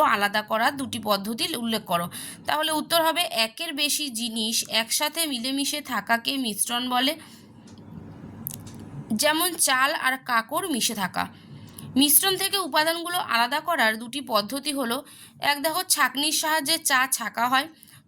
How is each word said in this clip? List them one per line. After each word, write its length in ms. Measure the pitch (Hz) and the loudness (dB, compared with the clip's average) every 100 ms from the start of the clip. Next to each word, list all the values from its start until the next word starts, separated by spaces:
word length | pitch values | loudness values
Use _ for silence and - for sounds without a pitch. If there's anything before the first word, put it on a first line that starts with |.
| 294 | 4
আলাদা 360 | 214 202 214 | 4 2 0
করার 300 | 214 220 247 285 | 0 0 2 0
দুটি 220 | 247 226 | -4 -4
পদ্ধতি 440 | 208 196 196 226 - 220 | 0 0 0 -4 -4 -2
উল্লেখ 260 | 233 220 | -2 -2
করো। 220 | 220 175 175 - - - | 0 -2 -2 -6 -12 -8
তাহলে 260 | - 294 311 | -2 0 2
উত্তর 280 | 311 302 330 | 0 2 2
হবে 180 | 320 311 349 - 226 | 4 2 0 0 0
একের 240 | - 339 | -2 -6
বেশি 300 | 302 294 285 294 | -2 0 0 -2
জিনিস 460 | 220 233 226 220 226 - | -4 -4 -2 0 0 0
একসাথে 480 | 220 226 - 302 311 320 | 0 0 0 0 0 -2
মিলেমিশে 540 | 254 247 269 277 294 | -2 -2 0 0 -2
থাকাকে 500 | - 226 196 233 233 269 | -4 -4 2 0 0 -2
মিশ্রণ 460 | 247 208 - 240 254 | -2 -2 -2 -2 0
বলে, 260 | 247 262 320 - - - - - - - - - - - - - - - - - - - | 2 2 0 -8 -20 -20 -20 -20 -20 -16 -16 -16 -16 -16 -8 -8 -8 -10 -16 -14 -12 -6
যেমন 340 | 214 294 311 359 339 | 0 2 2 0 0
চাল 320 | - 254 269 330 | 2 4 2 2
আর 140 | 262 262 262 | 0 -2 0
কাকড় 400 | 233 226 311 370 | 0 0 -2 -2
মিশে 260 | 254 208 | 0 0
থাকা। 300 | 220 185 - 87 - - - - - - - | 0 -2 -2 -4 -6 -18 -18 -16 -16 -4 4
মিশ্রণ 380 | 285 - 392 370 | 6 6 4 2
থেকে 220 | 381 403 | 0 0
উপাদানগুলো 600 | 339 302 311 339 339 359 - | 0 2 2 0 -2 -4 0
আলাদা 320 | 233 240 285 | 2 2 0
করার 320 | 311 320 220 220 | 0 2 4 2
দুটি 220 | 240 269 | -4 -10
পদ্ধতি 500 | 262 220 208 269 285 | -2 0 0 -4 -4
হলো, 240 | 277 233 247 294 - - - | -2 -2 -2 -6 -16 -20 -4
এক 160 | - 294 | 0 0
দেখো 180 | 302 320 359 | 0 -2 0
ছাঁকনির 480 | - 262 262 302 302 | 2 2 2 0 0
সাহায্যে 360 | 320 320 285 320 | 2 2 2 0
চা 220 | - 262 262 | 2 2 4
ছাঁকা 320 | - 214 214 240 | 0 -4 0 2
হয়, 180 | 262 311 - - - | 2 0 -6 -20 -20